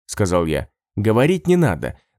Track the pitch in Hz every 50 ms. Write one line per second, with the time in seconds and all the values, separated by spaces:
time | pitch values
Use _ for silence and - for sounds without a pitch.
0 | _ - - - 104 87 90 87 85 80 76 69 - - _ _ _ _ _ 110
1 | 101 110 107 117 131 165 190 185 - 170 180 180 165 120 85 71 - 62 - -
2 | _ _ _